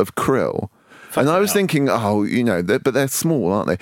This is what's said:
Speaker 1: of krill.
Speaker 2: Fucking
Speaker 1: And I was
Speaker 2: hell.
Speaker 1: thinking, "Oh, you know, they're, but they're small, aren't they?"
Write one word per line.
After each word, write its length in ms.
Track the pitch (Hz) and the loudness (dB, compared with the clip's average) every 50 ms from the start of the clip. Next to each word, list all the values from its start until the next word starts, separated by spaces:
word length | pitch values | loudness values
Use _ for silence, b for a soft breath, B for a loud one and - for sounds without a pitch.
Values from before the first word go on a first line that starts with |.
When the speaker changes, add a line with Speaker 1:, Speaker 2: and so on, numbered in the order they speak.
Speaker 1:
of 140 | 101 - - | -4 -4 -2
krill. 540 | - - - 135 120 87 58 - - - 101 B B B B B B B B | -4 -2 0 0 2 0 0 -2 -4 -6 -8 B B B B B B B B
Speaker 2:
Fucking 120 | B - | B 0
Speaker 1:
And 80 | 123 143 | 0 2
I 100 | 160 185 | 2 2
was 100 | 202 202 | 2 2
Speaker 2:
hell. 60 | 202 | 2
Speaker 1:
thinking, 340 | 202 196 175 - 151 139 135 | 0 0 2 0 0 2 2
"Oh, 320 | 90 117 113 101 107 104 104 | 0 0 0 0 0 0 0
you 200 | - - 117 123 | 0 0 0 0
know, 180 | 117 98 87 | 2 0 0
they're, 160 | 87 87 101 131 | 0 0 0 0
but 140 | - 139 117 | 0 0 0
they're 140 | 127 139 135 | 0 -2 -2
small, 440 | - - - 165 165 139 101 85 | -4 -4 -2 -2 -2 0 0 0
aren't 160 | 95 104 - - | 0 0 0 -2
they?" 100 | 85 95 | -4 -4